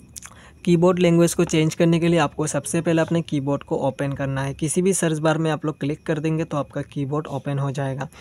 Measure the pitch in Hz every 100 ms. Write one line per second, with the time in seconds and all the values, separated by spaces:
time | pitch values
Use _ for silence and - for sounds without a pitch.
0 | - - - - - - - 170 175 180
1 | 180 170 170 - 170 160 156 - 170 170
2 | 170 170 143 - 151 147 - 170 165 165
3 | 156 165 160 147 139 139 - 160 135 131
4 | 139 139 139 135 139 135 151 180 180 180
5 | 165 156 156 156 160 151 151 151 143 151
6 | - 151 160 160 160 147 131 143 139 151
7 | 135 147 156 135 143 139 139 135 135 135
8 | 147 -